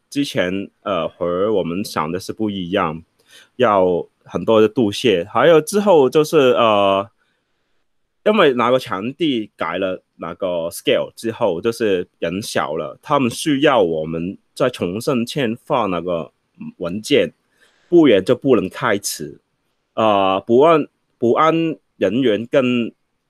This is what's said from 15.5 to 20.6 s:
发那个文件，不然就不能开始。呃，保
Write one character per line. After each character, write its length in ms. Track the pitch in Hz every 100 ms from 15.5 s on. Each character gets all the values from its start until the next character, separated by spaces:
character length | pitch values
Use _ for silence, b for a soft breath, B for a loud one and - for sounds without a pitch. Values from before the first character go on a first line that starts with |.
| 117
发 300 | - 143 104
那 160 | 87
个 300 | 87 85 - _ _ - 78 -
文 220 | 85 95
件， 300 | 110 139 85 - _ _ _ _ _
不 200 | 175 151
然 180 | 98 92
就 100 | 123
不 200 | 135 117
能 120 | 92
开 300 | - 123 104
始。 420 | - - 73 - _ _ _ _ _
呃， 480 | - 110 101 95 95
保 240 | - 117